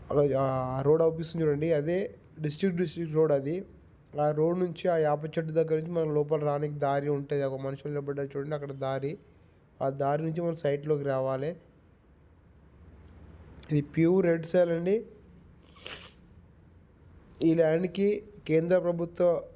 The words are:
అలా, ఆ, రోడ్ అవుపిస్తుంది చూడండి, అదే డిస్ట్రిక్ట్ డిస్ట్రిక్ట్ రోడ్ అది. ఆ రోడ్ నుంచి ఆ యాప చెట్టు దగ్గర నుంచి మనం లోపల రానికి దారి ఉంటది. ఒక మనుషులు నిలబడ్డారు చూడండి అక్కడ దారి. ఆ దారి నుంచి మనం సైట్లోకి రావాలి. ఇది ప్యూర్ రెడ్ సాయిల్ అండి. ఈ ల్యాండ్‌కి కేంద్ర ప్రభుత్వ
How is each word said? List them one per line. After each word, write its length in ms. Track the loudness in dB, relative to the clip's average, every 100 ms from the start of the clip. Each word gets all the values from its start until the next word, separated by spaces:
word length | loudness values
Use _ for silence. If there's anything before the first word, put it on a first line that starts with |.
| -2
అలా, 140 | 2 2 2
ఆ, 420 | 0 0 -2 0
రోడ్ 200 | 2 4
అవుపిస్తుంది 440 | 4 2 -6 -2 0
చూడండి, 260 | 0 2
అదే 240 | 0 2 -2 -4 -10 -20 -8
డిస్ట్రిక్ట్ 380 | -6 -2 -2 0
డిస్ట్రిక్ట్ 380 | -4 -4 -2 2
రోడ్ 160 | 4
అది. 240 | 2 0 -4 -8 -20 -20 -20 -12 0
ఆ 100 | 0
రోడ్ 280 | 2 2 2
నుంచి 280 | -2 -2 0
ఆ 80 | 2
యాప 280 | 2 0 -2
చెట్టు 260 | -4 0
దగ్గర 240 | 0 2 0
నుంచి 140 | 0
మనం 220 | -2 0
లోపల 260 | 0 2 0
రానికి 300 | 0 0 -2
దారి 360 | -2 0 0 0
ఉంటది. 340 | -2 -2 -2
ఒక 160 | -2 -4
మనుషులు 300 | -6 -6 -6
నిలబడ్డారు 380 | -6 -4 -6 -6 -6
చూడండి 180 | -6 -6
అక్కడ 160 | -6
దారి. 460 | -6 -4 -2 -4 -8 -14 _ -20 _ _ _
ఆ 80 | -4
దారి 340 | 0 0 0
నుంచి 180 | -2 -2
మనం 120 | -4
సైట్లోకి 500 | -2 -2 -2 -2 -2
రావాలి. 480 | 0 -2 -2 -2 -4 -8 -18 _ _ _ _ _ _ -20 -20 -20 -20 -20 -20 -20 -20 -20 -20 -20 -20 -20 -2
ఇది 100 | -2
ప్యూర్ 440 | 0 2 4 4 4
రెడ్ 200 | 2 2
సాయిల్ 260 | 2 2
అండి. 340 | 2 0 -2 -2 -18 -20 -20 -20 -20 -20 -20 -16 -16 -18 -20 -20 -20 -20 -20 -20 -20 -20 -20 -20 -20 -20 0
ఈ 100 | 2
ల్యాండ్‌కి 560 | 4 4 2 0 0 0 0 -6 -16 0
కేంద్ర 320 | 0 4 2
ప్రభుత్వ 640 | 2 -2 -6 0 2 2 -4